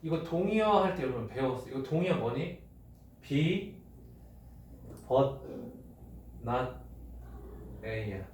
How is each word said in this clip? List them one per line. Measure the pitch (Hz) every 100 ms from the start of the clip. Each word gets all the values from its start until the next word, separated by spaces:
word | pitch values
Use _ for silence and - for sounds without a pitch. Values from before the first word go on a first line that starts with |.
이거 | 160 160
동의어 | - 170 202 220 214 196
할 | 190 -
때 |
여러분 | 127 123 107
배웠어. | 127 131 - -
이거 | 135
동의어 | 135 160 185 165
뭐니? | - - - - - - - - - -
B, | - 143 160 202 - - - - - - - - - - - - - - -
but | 131 139 - - - - - - - - - - - 117
not | 123 131 - - - - - - - - - - -
A야. | 110 110 107 95 95